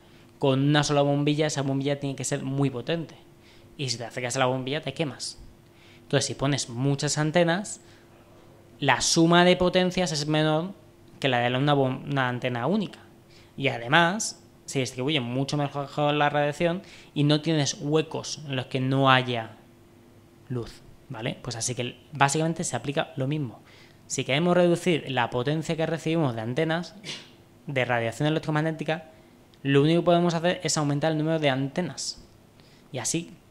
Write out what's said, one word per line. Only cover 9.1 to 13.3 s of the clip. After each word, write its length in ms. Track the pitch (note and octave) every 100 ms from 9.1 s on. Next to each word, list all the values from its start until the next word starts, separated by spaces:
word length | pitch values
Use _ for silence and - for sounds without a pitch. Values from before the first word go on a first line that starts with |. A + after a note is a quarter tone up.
| E3+ E3 F3
de 120 | F3+ F3+
potencias 560 | F3+ F3+ F3+ F#3 F3+
es 140 | D3 D3+
menor 460 | D#3 D#3 D#3 F#3 - - - - -
que 80 | C#3
la 120 | A#2+
de 160 | B2 B2+
una 180 | D3
bom-, 300 | C#3+ C3 C3+ D3
una 180 | C#3 B2+
antena 380 | B2 B2+ A#2+ C3
única. 340 | G#3+ E3+ - - - -